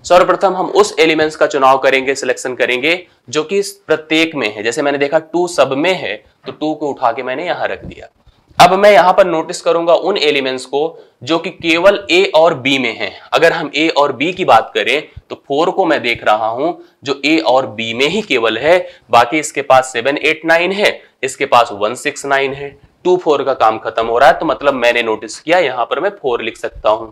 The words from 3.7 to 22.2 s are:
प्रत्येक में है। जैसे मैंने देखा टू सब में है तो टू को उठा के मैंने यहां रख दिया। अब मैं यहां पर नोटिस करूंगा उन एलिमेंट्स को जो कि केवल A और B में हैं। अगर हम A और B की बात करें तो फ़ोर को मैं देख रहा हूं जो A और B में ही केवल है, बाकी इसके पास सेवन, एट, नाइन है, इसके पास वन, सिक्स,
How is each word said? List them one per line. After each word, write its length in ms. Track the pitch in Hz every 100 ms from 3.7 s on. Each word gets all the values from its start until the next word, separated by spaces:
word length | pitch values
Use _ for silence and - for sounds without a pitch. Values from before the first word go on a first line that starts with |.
| - -
प्रत्येक 480 | 156 - 160 160
में 180 | 151 107
है। 80 | 107
जैसे 180 | 110 151
मैंने 160 | 143 143
देखा 220 | 143 160
टू 280 | 160 175 175
सब 240 | - 131
में 200 | 135 170
है 220 | 180 113 107 _ _
तो 60 | -
टू 220 | 135 151
को 160 | 151 147
उठा 220 | 131 127
के 120 | 117
मैंने 220 | 127 131
यहां 220 | 175 139 107
रख 180 | 95
दिया। 240 | - - - _ _ _ _ -
अब 160 | 175
मैं 180 | 190 202
यहां 220 | 196 180
पर 120 | 185 185
नोटिस 340 | 160 165 175
करूंगा 320 | 175 165 170
उन 220 | 160 160 196
एलिमेंट्स 480 | 147 143 131 127
को 160 | - 139 160 - - _
जो 140 | 123 170
कि 100 | 175
केवल 460 | - 170 165 190 202 -
A 140 | 170 196
और 180 | 156 165 147
B 200 | 127 135
में 160 | 120 110
हैं। 140 | 101 - -
अगर 180 | 135 160
हम 200 | 160 156 139
A 120 | 165
और 180 | 139 143 120
B 160 | 156
की 120 | 180
बात 240 | 156 113 110
करें 280 | 110 104 139 - - _
तो 60 | -
फ़ोर 320 | _ 139 175
को 140 | 175
मैं 160 | 180 139
देख 200 | 120 113
रहा 240 | 113 107 110
हूं 260 | 120 160 - - _
जो 160 | 127 139
A 160 | 143 160
और 220 | - 131 127
B 220 | 107 113
में 140 | 113 147
ही 140 | 208
केवल 360 | - 127 113 110
है, 200 | 147 180 175 - _
बाकी 280 | 117 123 156
इसके 220 | 147 147
पास 300 | 135 131 127
सेवन, 240 | 117 123 139
एट, 240 | 151 156
नाइन 260 | 165 165 175
है, 300 | 196 175 - _ _
इसके 220 | 135 -
पास 240 | 139 123 117
वन, 240 | 104 104
सिक्स, 300 | 123 147 139